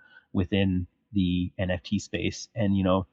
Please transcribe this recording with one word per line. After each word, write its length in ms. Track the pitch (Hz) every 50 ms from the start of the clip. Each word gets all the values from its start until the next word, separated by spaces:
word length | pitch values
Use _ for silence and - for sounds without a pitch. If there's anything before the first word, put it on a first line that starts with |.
| _ _ - - - _ -
within 540 | 95 92 - 107 98 98 98 92 92 87 - _ _ _ _ -
the 380 | 101 92 90 90 90 90 92 - -
N 140 | 98 90 90
F 100 | 87 -
T 160 | - 104 95
space. 500 | - - - 87 87 101 - - - - -
And, 220 | 120 107 98 98
you 80 | 98 95
know, 200 | 92 92 95 95 -